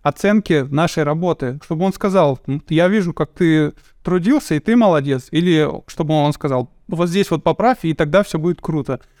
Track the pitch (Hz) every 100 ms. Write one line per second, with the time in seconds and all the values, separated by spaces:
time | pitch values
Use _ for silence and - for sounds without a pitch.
0 | 147 - 202 214 - 151 135 143 170 165
1 | 147 160 180 156 127 139 - 160 190 -
2 | 202 190 147 131 - 143 - 156 180 214
3 | 165 - 151 - 170 156 147 - _ _
4 | - 180 180 285 - 151 - 240 214 156
5 | 139 131 - 151 175 160 147 - - -
6 | 156 156 147 - 143 127 127 _ - 165
7 | 175 185 190 160 165 156 226 240 160 151
8 | 151 185 202 160 170 170 - 160 135 127
9 | - _